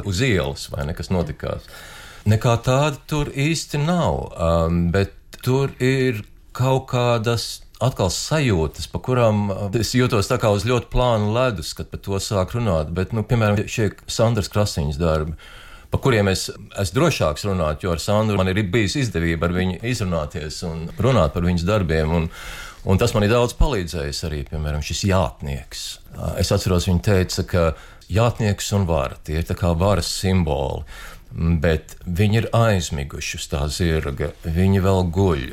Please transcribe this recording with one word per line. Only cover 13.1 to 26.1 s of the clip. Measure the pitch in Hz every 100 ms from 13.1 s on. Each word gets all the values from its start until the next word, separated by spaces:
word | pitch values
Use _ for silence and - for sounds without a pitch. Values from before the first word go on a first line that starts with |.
nu, | 113
piemēram, | 104 120 107 104 -
šie | - 101 - -
Sandras | - 113 117 90
Krasiņas | 104 101 - 73 71
darbi, | 85 78 78 78 - - - - -
pa | -
kuriem | 139 110 101
es | 92 -
esmu | - 104 - 101 104
drošāks | 165 - 80 76 101
runāt, | 92 78 78
jo | 92
ar | 82
Sandru | - 104 110 98
man | 95
ir | 92 98
bijis | 117 95 147
izdevība | 123 82 82 82 85
ar | 87
viņu | 92 90 117
izrunāties | 123 95 85 73 85 78 - 85
un | 80 82 -
runāt | 127 123 76 90
par | 87
viņas | 90 85
darbiem, | 107 82 80 78
un, | 85 80 - - - - -
un | - 95
tas | 120
man | 113
ir | 104
daudz | 120 123 -
palīdzējis | 156 113 85 87 71 69 82
arī, | 76 67
piemēram, | 78 76 76
šis | - 85 101
jātnieks. | 92 78 - 71 69 - - - - -